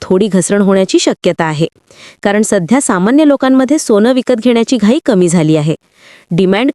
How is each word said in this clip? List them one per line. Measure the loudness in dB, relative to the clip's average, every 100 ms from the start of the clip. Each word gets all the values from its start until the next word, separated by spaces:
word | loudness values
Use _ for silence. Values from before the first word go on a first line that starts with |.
थोडी | 0 0 0
घसरण | -2 0 0
होण्याची | 2 2 0 -2
शक्यता | -4 -2 -4 -2
आहे. | -4 -2 -6 _ _ -20 -20 -8
कारण | -2 -2
सध्या | 0 -2 0 -2
सामान्य | 0 -2 0 2
लोकांमध्ये | 2 2 2 0 0 -2
सोनं | 0 2 2
विकत | 0 -2
घेण्याची | -2 0 0 0 0
घाई | 0 0 0
कमी | 0 2
झाली | 2 2 0
आहे. | -2 -6 _ _ -20 -20 -6
डिमांड | -2 0 0 -2